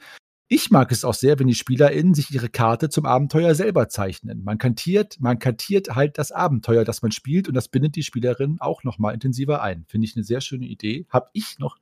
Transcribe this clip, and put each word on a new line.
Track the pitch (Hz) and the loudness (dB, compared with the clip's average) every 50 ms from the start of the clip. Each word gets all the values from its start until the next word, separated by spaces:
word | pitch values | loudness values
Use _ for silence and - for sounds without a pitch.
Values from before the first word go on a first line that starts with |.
| - - - - _ _ _ _ _ _ | -14 -20 -20 -20 _ _ _ _ _ _
ich | 240 311 - - | 0 0 4 4
mag | 202 139 127 - | 4 4 4 4
es | 120 - - | 0 0 0
auch | 127 110 | -2 -2
sehr, | - - 139 147 135 | 2 2 2 4 4
wenn | 131 | 4
die | 127 117 | 2 2
SpielerInnen | - - - 127 123 147 143 143 147 160 185 175 | 0 -2 -2 4 4 4 4 6 4 4 4 4
sich | 147 143 - | 4 2 -2
ihre | 143 123 117 120 | -4 -4 -4 -2
Karte | - - 117 113 117 - 160 147 | 0 2 2 2 2 2 -2 -2
zum | - 160 151 | 0 0 2
Abenteuer | 131 123 131 143 139 - 156 170 170 156 | 2 2 2 2 2 2 4 4 4 4
selber | 151 196 220 180 147 113 - | 2 0 2 2 2 2 0
zeichnen. | - - 101 95 90 - - 113 110 110 | -2 -4 -4 -4 -6 -8 -12 -12 -12 -8
Man | 95 98 107 110 | -6 -4 -2 0
kartiert, | - 123 113 - - 165 185 202 208 - - - | 0 0 0 0 -2 0 0 0 0 -2 -6 -4
man | 131 120 123 117 | -2 0 0 0
kartiert | - 131 113 - - - 196 196 196 - 113 | 0 -2 -2 -2 -4 -2 0 0 0 0 0
halt | 127 143 147 - - | 0 0 0 0 -4
das | 147 - | -6 -6
Abenteuer, | - 170 180 175 139 110 - - 113 117 110 | -2 -2 0 0 0 0 2 2 2 2 2
das | 113 104 - | 0 -2 -2
man | - 110 | -4 -4
spielt, | 107 - - 131 151 190 190 | -4 -4 -4 -2 -2 0 0
und | - 127 | 0 -2
das | 127 - - | -4 -2 -2
bindet | - 131 139 156 143 | 0 0 0 0 -2
die | 160 | -4
SpielerInnen | 143 - - 120 120 123 120 - 135 143 160 170 | -8 -6 -6 -2 -2 -2 -2 0 -2 -4 -4 -4
auch | - 147 165 - | -4 -6 -6 -4
nochmal | - 127 - - 104 104 - | -8 -8 -6 -4 -4 -4 -4
intensiver | 110 131 135 120 127 139 143 147 - | -4 -4 -4 -4 -2 -2 -2 -2 -2
ein. | 107 101 90 82 80 - | -4 -6 -6 -8 -10 -6
Finde | - 110 113 | -4 -2 -2
ich | 110 - | -2 -4
eine | 113 101 | -6 -4
sehr | 101 117 131 | -4 -4 -4
schöne | - - 139 127 127 | -4 -8 -10 -10 -10
Idee. | - - - - 107 117 156 185 - | -10 -10 -8 -6 -6 -6 -8 -6 -2
Hab | - 127 - - | -2 -2 -2 -2
ich | - 214 214 - - - | -6 -8 -8 -8 -10 -10
noch | 143 - - _ | -10 -10 -10 _